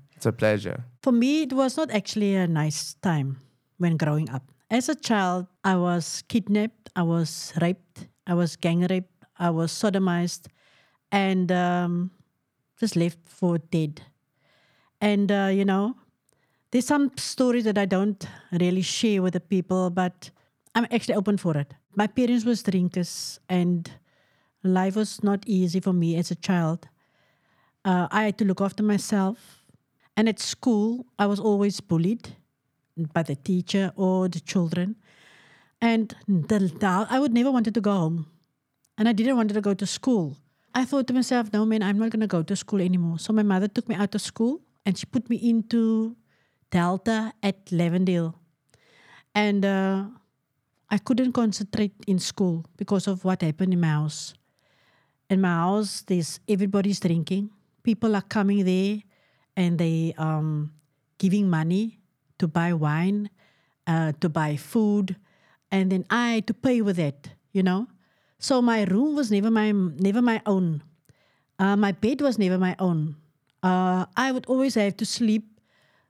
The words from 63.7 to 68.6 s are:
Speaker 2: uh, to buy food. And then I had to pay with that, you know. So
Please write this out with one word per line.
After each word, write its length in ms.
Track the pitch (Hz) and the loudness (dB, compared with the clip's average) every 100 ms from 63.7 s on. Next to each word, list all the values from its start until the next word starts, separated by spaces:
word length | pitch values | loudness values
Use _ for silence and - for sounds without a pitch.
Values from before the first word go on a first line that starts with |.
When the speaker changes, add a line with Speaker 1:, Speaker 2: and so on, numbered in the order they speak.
| _ - | _ -2
Speaker 2:
uh, 240 | 160 160 147 | 0 0 -2
to 80 | 175 | -2
buy 260 | 160 151 147 | 0 -2 -4
food. 600 | - 233 208 208 190 185 _ _ _ _ - | -4 0 2 0 -2 -6 _ _ _ _ -4
And 200 | 190 190 | 0 2
then 140 | 185 - | 0 0
I 220 | 226 240 | 0 0
had 140 | 226 - | -2 -4
to 60 | |
pay 280 | - 269 240 | -2 0 0
with 140 | 208 180 | 0 0
that, 320 | 151 139 - - _ | -2 -4 -16 -20 _
you 100 | 196 | 0
know. 240 | 185 185 240 _ _ _ _ - | 2 0 -4 _ _ _ _ -10
So 240 | - 262 | 0 2